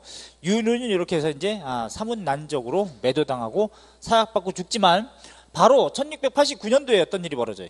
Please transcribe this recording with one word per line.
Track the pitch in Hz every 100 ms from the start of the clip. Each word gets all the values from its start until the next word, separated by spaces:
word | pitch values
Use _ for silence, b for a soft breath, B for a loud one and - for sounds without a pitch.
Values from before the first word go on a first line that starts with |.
| B B B B
윤은은 | 160 220 226 240 254
이렇게 | 185 175 170
해서 | 156
이제, | 143 190 208
아, | 139 123 113
사문난적으로 | - 214 233 160 139 151 147 117 170 202 123
매도당하고 | 127 131 143 127 113 147 214 b b b
사약받고 | - 226 214 202 185
죽지만 | 185 180 226 190 180 233 B B B B
바로 | - 202 269 151
천육백팔십구 | - 294 302 269 285 285 285 208
년도에 | 262 262 208
어떤 | 156 196 170
일이 | 135
벌어져요? | 113 98 87